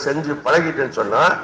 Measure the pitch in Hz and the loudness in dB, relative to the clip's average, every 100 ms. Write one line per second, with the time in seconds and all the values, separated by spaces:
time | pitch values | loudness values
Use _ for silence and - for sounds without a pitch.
0 | 139 147 147 143 127 160 160 139 135 - | -2 -2 -4 -4 2 2 2 -2 -4 -2
1 | 104 117 170 180 | 0 2 2 2